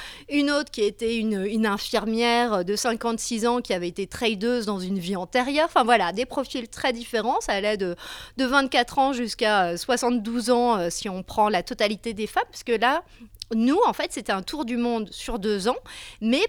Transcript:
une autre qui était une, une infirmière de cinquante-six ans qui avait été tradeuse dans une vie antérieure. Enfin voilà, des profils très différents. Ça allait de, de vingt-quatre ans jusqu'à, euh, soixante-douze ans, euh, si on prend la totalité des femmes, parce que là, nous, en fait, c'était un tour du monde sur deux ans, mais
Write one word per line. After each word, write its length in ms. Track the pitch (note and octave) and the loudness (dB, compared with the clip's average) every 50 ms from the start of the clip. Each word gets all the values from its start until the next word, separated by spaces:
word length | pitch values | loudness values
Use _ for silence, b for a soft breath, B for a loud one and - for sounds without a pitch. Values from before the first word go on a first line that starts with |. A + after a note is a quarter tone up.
| B B B B B - | B B B B B -2
une 220 | C#4+ C#4+ C#4+ C#4+ | 0 2 2 2
autre 200 | D4 D4 D4+ - | 2 0 -2 -2
qui 120 | - B3 G#3 | -2 0 0
était 340 | G#3 - - A#3 A3+ A#3 | 0 0 -2 -2 -2 0
une, 260 | A3+ G#3+ A3 G#3 F#3+ F#3+ | 0 0 0 0 0 -2
une 220 | G#3 A3+ A3 A3 | -2 0 0 2
infirmière 960 | G#3+ G3 G3+ - - B3 G#3+ G3+ A3+ A3 A3+ A#3+ A#3+ A#3 A#3+ A#3+ A#3+ G#3+ F#3 F3 | 2 0 -2 -2 -2 -2 0 0 0 0 2 2 4 4 4 2 2 2 0 0
de 140 | F3+ G#3 | 0 -2
cinquante-six 680 | G#3 - A3+ A#3 A3 - A#3 A#3 A3 - - A#3+ A3 A3+ | 0 0 0 0 0 -2 -2 -2 -2 -4 -4 -2 0 2
ans 140 | A#3+ A#3+ B3 | 2 2 0
qui 140 | A#3+ - G3 | 0 -2 -2
avait 160 | F3+ F3 F3 | -2 -2 -4
été 180 | E3 - F#3+ | -4 -6 -8
tradeuse 580 | - - - B3 A3 A3+ F#3 G#3 A#3+ B3 A#3+ G#3+ | -8 -6 -2 0 0 0 0 0 0 0 0 0
dans 140 | G#3+ G#3 F#3+ | -2 -4 -4
une 200 | F#3 F#3 G3 F#3+ | -4 -4 -4 -4
vie 180 | E3 F3+ G3+ | -2 -4 -4
antérieure. 480 | F3 F#3 - - B3 B3 C4+ C#4+ D4+ D#4+ | -4 -4 0 0 0 0 2 2 2 0
Enfin 180 | E4 - D4 A#3+ | 2 2 2 4
voilà, 300 | A3+ A#3+ A#3 B3+ E3+ G3 | 6 4 4 4 0 -2
des 120 | G3 - | -4 -4
profils 440 | - - C#4+ B3 - - C4 A3+ - | -2 -2 -4 -4 -4 -6 -8 -8 -8
très 240 | - - - C4+ A#3 | -8 -2 -2 -2 -2
différents. 480 | A#3 A#3 - - A3 G#3 A#3+ C#4+ - | -2 -6 -4 -4 -2 0 0 0 -2
Ça 120 | - - G#3+ | -2 -2 -2
allait 220 | G3 G3+ G#3 G#3+ | 0 0 -2 0
de, 200 | F#3+ F#3+ F3+ F3 B B B B B B B B | 0 -2 -4 -4 B B B B B B B B
de 80 | - C4+ | -2 0
vingt-quatre 540 | A#3+ C#4 C#4 C4+ C4 - B3+ A#3+ - - C#4 | 4 4 4 4 4 2 2 2 2 0 0
ans 140 | C4+ C#4 C#4 | 2 2 2
jusqu'à, 560 | A#3+ B3 G#3 - - A#3 G#3+ G#3+ G3 F3+ E3+ | -2 -4 -4 -2 0 2 4 4 4 4 2
euh, 80 | F3 | 0
soixante-douze 760 | E3+ - - B3 A#3+ C4 A#3+ B3 A#3+ G3+ A3+ A#3 B3 G#3+ A#3+ | -4 0 0 0 2 2 0 0 0 -2 -2 -2 -2 2 2
ans, 260 | B3 A#3+ A#3+ A#3+ A3+ | 4 4 4 4 2
euh, 120 | G3 E3+ E3+ | 2 0 -2
si 180 | - - - G#3 | -4 -4 -6 -6
on 140 | F#3 F#3+ F#3 | -8 -8 -10
prend 260 | - - A3+ G#3 G#3 | -6 2 2 2 4
la 140 | G3 F3 F3 | 4 0 -2
totalité 500 | - B3+ - A#3+ G#3 A3 - - A#3 G#3 | -4 -2 0 0 0 0 -4 -6 -8 -4
des 140 | G3+ G#3+ | -4 -6
femmes, 160 | - - F#4 A#4+ - | -2 -2 -2 -2 -2
parce 120 | - - - | -8 -10 -2
que 100 | - A#3 | -2 2
là, 300 | G#3 A#3 B3 C#4+ E4+ F4+ B B B A#3 B B - - - A3+ | 4 4 4 2 2 -2 B B B -20 B B -18 -8 -4 0
nous, 240 | A3 A3+ B3+ D4 G4 A#4+ | 2 4 4 4 6 4
en 60 | C#4+ - | 4 2
fait, 180 | - D4+ - | 0 -4 -4
c'était 200 | - C#4+ G#3 - | -4 -6 -4 -2
un 120 | G3+ F#3+ F#3 | -2 -2 -4
tour 200 | - D#4+ D4 - | -6 -6 -4 -4
du 140 | A3+ B3 | -4 -2
monde 340 | A#3+ A#3+ A#3+ A#3 A3+ G#3+ - | -2 0 0 -2 -2 -4 -6
sur 280 | - - - - A3+ A3 | -10 -12 -8 -8 -6 -4
deux 280 | F#3+ A3 G#3 G3 F3+ | -2 -2 -2 0 0
ans, 100 | A#3 C4+ B4+ - B B B B B B B | 0 -2 -2 -6 B B B B B B B
mais 260 | G#3 A3+ B3 D4+ G#4 | 0 2 2 2 2